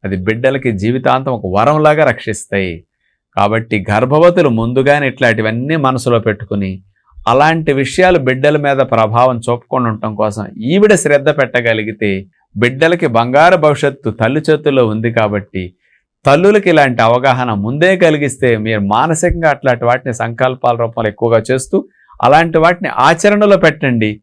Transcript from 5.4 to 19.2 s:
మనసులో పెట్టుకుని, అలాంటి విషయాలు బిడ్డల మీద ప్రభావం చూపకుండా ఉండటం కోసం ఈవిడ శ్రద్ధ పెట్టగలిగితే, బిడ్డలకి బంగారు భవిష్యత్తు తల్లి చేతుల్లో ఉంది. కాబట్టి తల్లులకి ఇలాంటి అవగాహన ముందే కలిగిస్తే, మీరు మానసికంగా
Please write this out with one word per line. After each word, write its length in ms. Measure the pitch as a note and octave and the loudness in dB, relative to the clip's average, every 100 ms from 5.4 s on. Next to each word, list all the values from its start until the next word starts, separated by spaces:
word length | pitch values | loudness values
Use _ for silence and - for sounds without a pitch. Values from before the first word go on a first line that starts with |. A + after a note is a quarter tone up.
| A2 A2+ C3 D#3+ C3+ | -2 -4 -4 -2 -2
మనసులో 320 | C3 A#2+ A#2 G#2+ | -2 0 0 0
పెట్టుకుని, 440 | G2+ - G#2 F#2+ F#2+ _ _ _ - - | -4 -6 -6 -6 -8 _ _ _ -10 -2
అలాంటి 400 | B2 D3+ D#3+ D#3 C3+ | 2 2 0 -2 -2
విషయాలు 380 | C3+ - F#3 F3 B2+ | -2 0 2 2 0
బిడ్డల 280 | C3 C#3+ D3+ C#3+ | 0 0 0 -2
మీద 140 | C3+ C3 | -2 0
ప్రభావం 440 | A2+ A2 A#2 B2+ A#2+ A#2 | 0 0 2 2 0 -4
చూపకుండా 420 | A#2+ _ C3+ A#2+ | -6 _ -4 -2
ఉండటం 220 | G#2+ A2+ G#2 | -4 -8 -4
కోసం 240 | G#2+ G#2 G2+ - A2+ | -4 -4 -12 -8 -2
ఈవిడ 240 | F3+ G#3 | 2 4
శ్రద్ధ 340 | F#3+ D3+ C#3+ C#3 | 2 2 2 2
పెట్టగలిగితే, 800 | D3+ B2+ B2+ A#2 A2 G#2+ G#2+ G#2 F#2+ G2 _ _ G2+ | -2 -2 -2 -2 -2 -4 -4 -4 -4 -8 _ _ -2
బిడ్డలకి 460 | A#2+ C3+ D#3+ F3 D#3+ A2+ | -2 2 0 0 0 0
బంగారు 400 | A#2+ C3+ E3 F3+ | 0 4 4 4
భవిష్యత్తు 460 | D3+ C#3+ C#3+ C#3 - G#2+ | 2 0 -2 -4 -8 -2
తల్లి 200 | A2+ C#3+ D3+ | -2 -2 0
చేతుల్లో 360 | D3+ D3+ C3+ A#2 | 0 2 0 0
ఉంది. 180 | G#2+ A#2 A2+ | 0 -2 -2
కాబట్టి 460 | G#2+ G#2 G2 F#2+ F2+ _ _ _ _ _ | -2 -2 -6 -10 -10 _ _ _ _ _
తల్లులకి 440 | - C#3+ F#3+ G#3 F#3+ | 2 4 4 2 2
ఇలాంటి 300 | D#3+ C#3 A#2 | 2 2 2
అవగాహన 480 | A2+ A#2+ C3+ B2 B2 G#2+ | 2 2 2 0 0 -2
ముందే 260 | G2+ C#3+ F3 F#3+ | -4 0 0 2
కలిగిస్తే, 540 | F3 D3+ C#3+ C3+ B2+ A2+ | 2 2 -2 -2 0 0
మీరు 260 | A2 A2 G2+ | -2 -2 0
మానసికంగా 540 | G#2+ D#3 D#3+ | 0 0 0